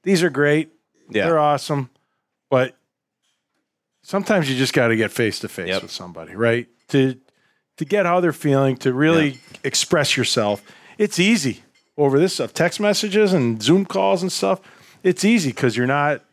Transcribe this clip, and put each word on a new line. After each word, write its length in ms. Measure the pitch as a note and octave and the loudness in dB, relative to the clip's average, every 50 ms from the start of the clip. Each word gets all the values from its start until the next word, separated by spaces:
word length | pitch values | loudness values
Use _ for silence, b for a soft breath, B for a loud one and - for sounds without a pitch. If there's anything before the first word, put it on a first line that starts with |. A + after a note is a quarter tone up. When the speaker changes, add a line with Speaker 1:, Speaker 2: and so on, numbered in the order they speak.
Speaker 1:
These 220 | _ F#3 G3 E3 F3 | _ 2 2 2 2
are 80 | E3+ | 0
great. 380 | C3+ C3+ D3 D3 D3 D#3 D#3 - _ _ _ _ _ _ _ - | 0 0 2 2 2 0 -2 -6 _ _ _ _ _ _ _ -4
Speaker 2:
Yeah. 160 | F3 G#3 F#3+ | -2 -2 0
Speaker 1:
They're 100 | E3+ E3 D#3 | 2 2 2
awesome. 520 | D3+ D3 D3 C3+ - - D3+ C#3 C3 B2 _ _ _ _ _ _ _ _ _ _ _ _ | 2 2 0 -2 -4 -4 -4 -4 -6 -8 _ _ _ _ _ _ _ _ _ _ _ _
But 260 | C#3 B2+ C3 B2 _ _ _ _ _ _ _ _ _ _ _ _ _ _ _ _ _ _ _ _ _ _ _ _ _ _ | 0 0 0 -2 _ _ _ _ _ _ _ _ _ _ _ _ _ _ _ _ _ _ _ _ _ _ _ _ _ _
sometimes 480 | _ - - G3+ G3 - G#3+ F#3 D3+ C3+ | _ -6 -6 -4 0 0 0 0 0 0
you 80 | C3 | 0
just 160 | B2+ C3+ B2 - | 0 -2 0 2
gotta 220 | D3 B2 A#2 A2+ | 2 2 2 2
get 160 | A2 A2 G2+ | 0 0 -2
face 260 | - - A#2 G#2 F#2+ - | -2 -2 -2 -2 -2 -6
to 80 | - | -12
face 200 | G#2 - - F2+ | -12 -10 -10 -6
Speaker 2:
Yep. 140 | F2+ F#2 F#2+ - | -4 -6 -6 -6
Speaker 1:
with 80 | E2 | -10
somebody, 440 | - - F#2 F2+ E2 E2 D#2+ D#2+ E2+ | -16 -16 -16 -16 -18 -18 -18 -14 -6
right? 320 | G2+ A#2 A#2 A#2 A#2+ A#2 _ _ _ _ _ | -2 0 0 0 -2 -4 _ _ _ _ _
To, 260 | - C#3 C3 C3+ B2+ B2+ _ _ _ _ _ _ _ _ _ _ _ | 0 2 2 2 -2 -8 _ _ _ _ _ _ _ _ _ _ _
to 60 | - E3 | -12 -6
get 200 | C#3 G3 G#3 F#3+ | -2 -2 0 0
how 160 | F3 F3 F3+ | 2 0 2
they're 100 | F3 E3+ | 0 0
feeling, 460 | C#3+ - - D3 C3+ C3+ C#3 C3+ C3 | -2 -2 0 2 2 4 2 2 0
to 160 | B2+ - C3 B2 | 0 -2 -2 0
really 360 | C3 D3+ D#3+ E3 E3 D#3 C#3+ | 2 2 2 4 2 0 -2
Speaker 2:
Yeah. 60 | C3 B2 _ - - - - | -4 -8 _ -20 -20 -8 -8
Speaker 1:
express 500 | C#3 - - - - F3+ D#3+ C#3 - - | -4 -4 -4 -2 0 0 0 2 0 0
yourself. 460 | C3+ A#2 - - B2 G#2+ G#2 G#2 - _ B B B B B B | -2 -2 -2 0 0 0 0 -2 -4 _ B B B B B B
It's 220 | B G#3 - - F3 | B -2 -2 0 2
easy 440 | F3+ G#3 A#3 G3 C#3 C3 F#2+ - _ _ _ _ _ _ _ | 2 4 2 2 0 -4 -6 -6 _ _ _ _ _ _ _
over 200 | - D3 C#3 C3+ C#3+ | 0 0 2 4 2
this 160 | F3 F#3 - | 2 0 0
stuff. 180 | - C3 A2 _ | -4 -6 -6 _
Text 260 | - D#3+ F3 - - | -2 -2 -2 0 -2
messages 540 | G#3 G#3 G3+ - G#3+ G#3 F#3 G#3+ G#3+ F#3+ F#3 | -2 0 0 0 -4 -2 0 2 2 2 2
and 280 | E3 B2 A#2 A2+ A2 | 0 0 0 -2 -2
Zoom 220 | G#2+ A#2 E3+ G3 F#3+ | 2 2 2 2 2
calls 360 | - - G3 F#3+ G3 G3 E3+ | -2 -4 -2 0 0 0 0
and 100 | F3+ F#3 | -2 -6
stuff. 300 | - - G3+ G3 F#3+ - b b b b b b b b - | -4 -4 -2 -2 -2 -4 b b b b b b b b 0
It's 220 | F#3 F3+ - - | 0 0 2 2
easy 260 | G#3 A#3+ A3 D#3+ C3+ | 2 2 2 2 -2
'cause 240 | A2+ - - B2 G#2+ | -2 0 -2 0 0
you're 100 | A#2+ B2 | 0 0
not 340 | B2+ C#3 D3 C#3+ D3 D3 - _ _ | 0 0 0 0 0 -2 -4 _ _